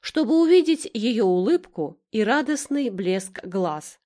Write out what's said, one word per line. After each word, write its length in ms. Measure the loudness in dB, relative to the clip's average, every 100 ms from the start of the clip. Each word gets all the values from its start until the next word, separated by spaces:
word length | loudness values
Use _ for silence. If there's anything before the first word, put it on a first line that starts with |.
чтобы 400 | -6 -2 2 4
увидеть 500 | 6 4 4 0 -2
ее 320 | -4 -2 0
улыбку 720 | 2 2 2 0 -2 -8 -8 -8 _
и 120 | -2
радостный 680 | 0 0 0 -4 -2 -4 -2
блеск 520 | -4 -2 -2 -4 -14
глаз. 560 | -8 -4 -4 -4 -12 -20